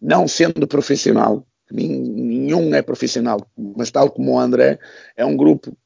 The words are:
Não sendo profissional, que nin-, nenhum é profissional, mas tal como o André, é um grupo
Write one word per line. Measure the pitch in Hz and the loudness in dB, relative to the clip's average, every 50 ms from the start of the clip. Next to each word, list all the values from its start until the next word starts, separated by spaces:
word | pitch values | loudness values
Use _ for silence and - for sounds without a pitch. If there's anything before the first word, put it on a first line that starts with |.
Não | - 151 156 180 175 143 | -2 0 2 2 2 0
sendo | - - 165 165 170 156 139 | 2 0 0 0 2 -2 -2
profissional, | - - 139 - - 139 120 - - 113 110 113 110 107 - - _ _ _ _ | 0 0 -2 0 0 -2 0 2 2 2 4 2 2 0 -2 -6 _ _ _ _
que | - - | -10 -6
nin-, | 113 147 156 143 131 127 120 | -6 -4 -4 -4 -4 -6 -6
nenhum | 107 117 123 117 117 127 135 143 156 175 170 156 | -6 -4 -4 -4 -2 -2 -2 0 0 0 0 2
é | 151 139 | 0 0
profissional, | - - - - 127 117 - 123 117 120 110 104 - _ _ | -2 -2 -6 -4 -4 -4 -4 -2 -2 -2 -2 -4 -6 _ _
mas | - 110 101 101 113 117 113 | -12 -12 -10 -8 -8 -6 -2
tal | - 139 139 139 | 2 2 2 2
como | - - 135 135 | 2 -2 -2 0
o | 127 127 | 0 2
André, | 123 123 123 123 131 135 147 - - - - - - - - | 2 2 2 4 4 4 2 0 -8 -20 -20 -20 -20 -16 -6
é | - 120 | -4 -2
um | 143 147 | -2 0
grupo | 131 147 156 151 - - - - _ _ | 2 4 4 4 2 -2 -14 -18 _ _